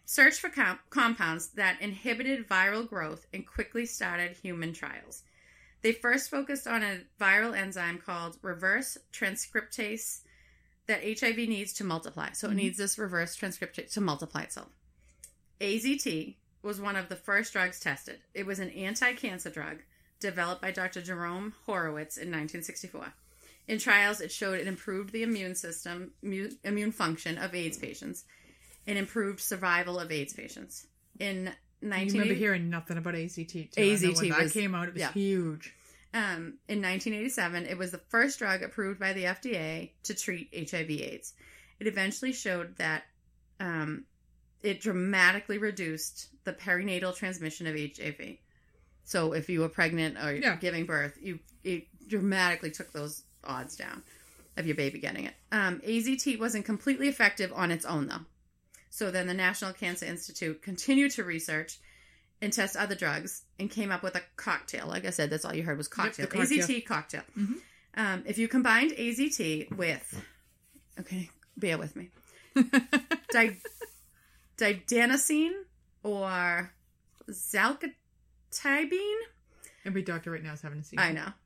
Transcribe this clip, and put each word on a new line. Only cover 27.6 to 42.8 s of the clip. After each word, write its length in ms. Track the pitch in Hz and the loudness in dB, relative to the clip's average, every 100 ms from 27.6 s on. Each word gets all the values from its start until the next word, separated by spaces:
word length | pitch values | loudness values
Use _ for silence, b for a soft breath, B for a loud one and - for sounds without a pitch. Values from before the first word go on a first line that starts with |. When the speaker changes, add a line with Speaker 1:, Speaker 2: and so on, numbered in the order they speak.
| 165 - | -4 -4
Speaker 1:
patients 460 | - - - 180 - B B B B B - | -8 -8 -10 -10 -14 B B B B B -4
and 80 | 202 | -2
improved 420 | 196 226 202 196 | 0 0 0 0
survival 580 | - 190 185 175 180 180 | -2 0 2 2 2 -2
of 120 | 165 | -2
aids 220 | 156 143 | -2 -4
patients. 540 | - - - - - - _ _ - | -8 -12 -12 -14 -14 -18 _ _ -6
In 320 | 202 190 185 - _ _ | -4 -4 -6 -8 _ _
Speaker 2:
You 60 | 208 | -4
Speaker 1:
nineteen 320 | 190 196 202 | 0 2 4
Speaker 2:
remember 140 | 208 | 4
hearing 360 | 180 208 185 170 | 4 2 2 0
nothing 260 | 170 165 170 | -2 -4 -4
about 180 | 170 170 | -2 -4
A 100 | 170 | -4
Z 160 | - | -6
T 200 | 165 175 151 | -8 -8 -4
too. 140 | - | 4
I 40 | |
know 80 | 202 | 6
Speaker 1:
A 40 | 208 | 6
Z 100 | 180 | 6
T 0 | 170 | 6
Speaker 2:
when 80 | - | 4
that 120 | 156 | 6
Speaker 1:
was, 100 | 165 | 4
Speaker 2:
came 220 | 214 202 | 2 0
out, 140 | 180 175 | 0 -2
it 60 | |
was 60 | 175 | -2
Speaker 1:
yeah. 120 | 147 | -2
Speaker 2:
huge. 640 | 202 196 190 170 147 - - b b b | 2 2 2 0 -2 -8 -20 b b b
Speaker 1:
Um, 400 | 226 208 170 165 - - | -2 0 -2 -6 -10 -4
in 120 | 208 | 0
nineteen 320 | 190 185 202 | 2 0 0
eighty-seven, 540 | 214 240 254 175 175 175 | -2 -2 0 0 0 -4
it 100 | 180 | -4
was 140 | 185 | -4
the 80 | 180 | -8
first 400 | - 226 277 - | 0 4 4 2
drug 240 | 208 190 | 0 0
approved 360 | 170 - 196 196 | -2 -4 -4 -2
by 140 | 190 | -2
the 140 | 190 180 | 0 0
F 140 | 190 | 0
D 120 | 254 202 | -2 -2
A 360 | 156 160 170 _ | -2 -6 -8 _
to 100 | - | -8
treat 340 | 196 - 180 - | -6 -4 -6 -6
H 200 | - 156 | -10 -6
I 120 | 175 | -4
V 180 | 160 151 | -2 -4
aids. 320 | - - - - B B B B | -4 -8 -14 -18 B B B B
It 80 | 214 | -2
eventually 460 | 196 190 208 262 | 0 0 0 -2
showed 440 | 254 202 180 170 | -2 -2 -2 -4
that, 280 | 185 | -4